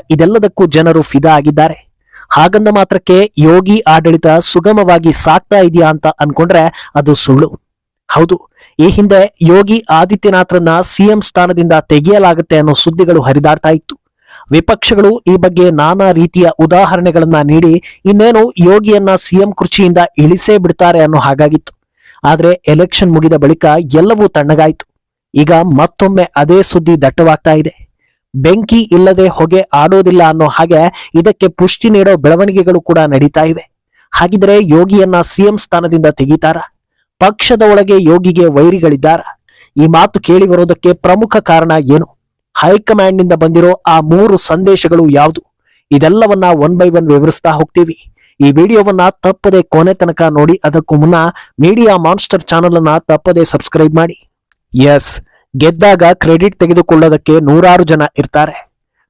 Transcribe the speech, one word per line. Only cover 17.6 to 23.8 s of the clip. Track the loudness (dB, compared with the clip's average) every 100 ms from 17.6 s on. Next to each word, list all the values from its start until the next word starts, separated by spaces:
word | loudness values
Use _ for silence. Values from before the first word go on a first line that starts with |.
| 2 0 -4 -8 -2
ಇನ್ನೇನು | 2 2 2 0
ಯೋಗಿಯನ್ನ | 0 2 2 2 0 0 -2
ಸಿ | 0 0
ಎಂ | -2
ಕುರ್ಚಿಯಿಂದ | -4 -6 0 0 2 0 0
ಇಳಿಸೇ | 0 0 0 0
ಬಿಡ್ತಾರೆ | 0 0 0 2
ಅನ್ನೋ | 0 0
ಹಾಗಾಗಿತ್ತು. | -2 -2 -2 -2 -6 -20 _ _ _ _
ಆದ್ರೆ | -2 0 0 0 0
ಎಲೆಕ್ಷನ್ | 0 0 0 0
ಮುಗಿದ | 0 0
ಬಳಿಕ | 0 0 0 0 -2